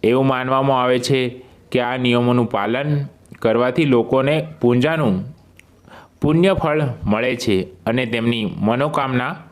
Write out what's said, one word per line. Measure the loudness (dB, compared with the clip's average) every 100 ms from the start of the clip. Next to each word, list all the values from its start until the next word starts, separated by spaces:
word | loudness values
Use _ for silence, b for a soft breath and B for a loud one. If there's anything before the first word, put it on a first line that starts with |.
એવું | 2 2 2
માનવામાં | 0 0 0 2 2
આવે | 2 0
છે | 0 0 0 -6 B B _
કે | -2
આ | -2 0
નિયમોનું | 2 2 4 2 0
પાલન | -2 -2 -2 -2 -4 -4 -14 -20 -4
કરવાથી | 0 2 2 0
લોકોને | 2 2 2 0 2 -2 -4 -2
પૂજાનું | 2 2 2 0 0 -2 -6 -16 -20 -20 _ _ B B B _
પુણ્ય | 0 2 2
ફળ | 2 0 -2 -2 -4
મળે | 0 0 0 -2
છે | 0 0 -2 -8 -4
અને | -2 -2
તેમની | -2 -2 -2 -4 -2
મનોકામના | -2 0 0 -2 -2 -2 -4 -8 -16